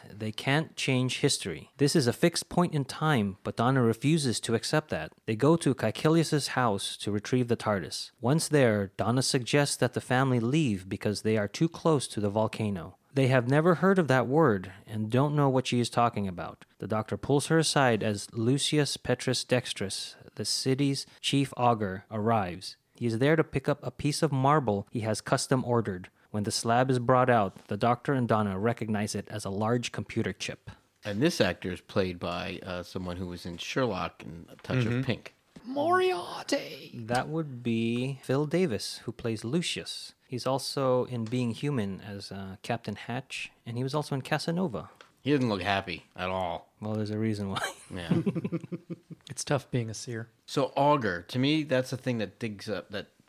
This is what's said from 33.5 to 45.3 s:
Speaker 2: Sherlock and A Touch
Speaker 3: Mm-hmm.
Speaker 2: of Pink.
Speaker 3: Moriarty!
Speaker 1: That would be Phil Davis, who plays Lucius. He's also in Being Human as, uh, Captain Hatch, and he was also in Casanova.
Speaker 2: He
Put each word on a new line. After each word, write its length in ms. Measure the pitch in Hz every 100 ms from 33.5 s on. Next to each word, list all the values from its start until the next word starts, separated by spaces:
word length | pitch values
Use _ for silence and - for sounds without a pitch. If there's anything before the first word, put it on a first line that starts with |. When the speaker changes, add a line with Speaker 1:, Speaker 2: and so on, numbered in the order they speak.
| 85
Speaker 2:
Sherlock 640 | - - 127 92 85 -
and 220 | - 82 82
A 40 | -
Touch 280 | - 127 117
Speaker 3:
Mm-hmm. 140 | 120
Speaker 2:
of 60 | 135
Pink. 280 | 110 - _ _ - 220
Speaker 3:
Moriarty! 1300 | 277 311 359 370 359 349 - - 285 - - 165 123 110
Speaker 1:
That 220 | 120 143
would 340 | 156 151 123
be 560 | 120 113 113 120 127 135
Phil 220 | - 135 151
Davis, 560 | 170 180 101 - - -
who 60 |
plays 320 | - 117 110
Lucius. 720 | 113 160 165 - - - - - -
He's 160 | 123 131
also 600 | 135 - - 135 127 120
in 200 | 123 110
Being 240 | 127 120 110
Human 460 | 143 135 101 92 101
as, 240 | 101 -
uh, 260 | 98 95 95
Captain 340 | - 117 - 104
Hatch, 560 | - 123 - - - _ -
and 120 | 117
he 60 |
was 120 | 131 147
also 180 | 147
in 80 | 139
Casanova. 640 | - 151 - 170 185 98 - - - _
Speaker 2:
He 100 | 127